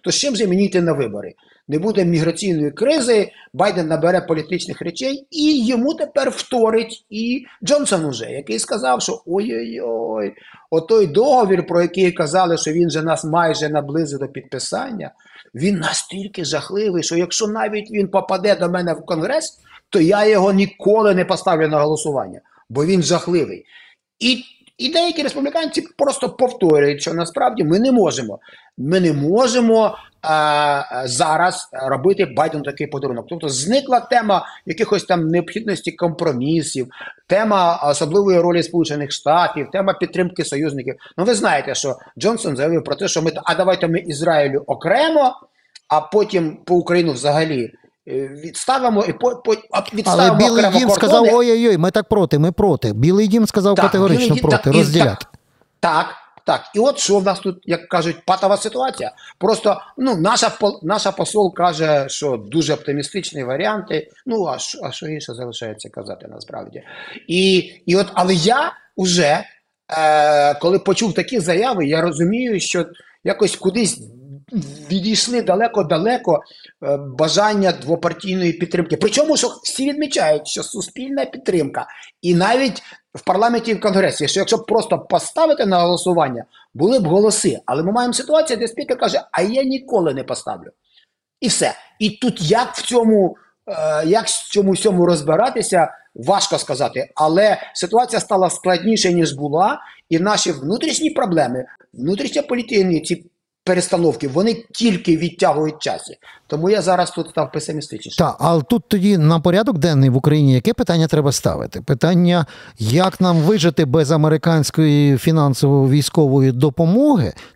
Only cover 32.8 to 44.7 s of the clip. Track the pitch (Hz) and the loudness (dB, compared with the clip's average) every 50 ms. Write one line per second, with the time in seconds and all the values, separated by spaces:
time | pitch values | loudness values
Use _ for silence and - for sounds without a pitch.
32.8 | 151 143 - 135 139 135 123 117 113 - 175 165 160 147 131 127 139 180 247 285 | -8 -8 -6 -6 -6 -6 -6 -6 -8 -10 -12 -8 -6 -6 -6 -4 -2 0 -2 -2
33.8 | 269 269 247 233 233 - 254 240 220 208 196 170 - - - - _ 185 165 - | 0 0 0 -2 0 0 0 0 2 2 0 0 -2 -4 -12 -16 _ -12 -6 -4
34.8 | 220 - 208 185 190 - 180 170 160 160 170 175 165 - - 214 226 208 185 - | -2 0 0 -2 0 0 0 0 0 0 0 0 -2 -2 -8 -8 -6 -6 -6 -6
35.8 | - 170 - - 175 170 151 - 170 165 135 120 127 147 165 165 143 - - 135 | -6 -10 -6 -4 -4 -4 -4 -2 -2 -2 -2 -2 -2 -2 -2 -2 -2 -4 -6 -8
36.8 | 123 127 - - - - - _ _ - 180 202 220 214 208 190 180 170 170 - | -8 -8 -12 -16 -20 -20 -20 _ _ -2 0 0 2 2 2 2 2 2 0 0
37.8 | 143 147 143 - 165 147 170 202 202 196 180 170 170 175 170 170 156 - - 170 | 0 -2 0 0 -2 0 0 2 2 4 4 4 4 2 2 0 -2 0 -2 -2
38.8 | 156 151 147 147 143 139 - - - 143 156 175 175 156 - 151 135 - - 190 | -2 -2 -2 -6 -6 -6 -8 -4 0 2 2 2 2 0 -2 -6 -8 -6 -4 -2
39.8 | 196 190 185 - 185 - - 180 180 170 180 - 151 - 143 139 156 156 139 135 | -2 -2 -2 -2 -4 -4 -2 -2 -2 -2 -2 -6 -6 -6 -4 -4 -4 -4 -4 -6
40.8 | 123 135 - - - - _ - 180 247 240 202 220 196 160 139 135 139 123 - | -6 -8 -10 -10 -16 -12 _ -2 0 0 0 0 0 0 0 0 -2 -4 -6 -6
41.8 | - 139 120 - - - _ - - 208 233 220 - 180 139 123 143 165 170 156 | -4 -6 -6 -8 -12 -20 _ -4 -2 -2 -2 -2 -4 -4 -4 -2 -2 0 0 -2
42.8 | - - 143 - 202 180 - 165 160 165 147 - - 175 165 - 185 190 185 180 | -2 -4 -6 -4 -4 -4 -2 -2 -2 -2 -4 -2 -4 -2 0 0 2 0 0 0
43.8 | 170 170 165 170 170 175 147 135 165 170 160 151 143 139 135 143 139 - | 0 -2 -2 -2 -4 -6 -6 -2 0 2 2 2 2 0 0 -2 -4 -4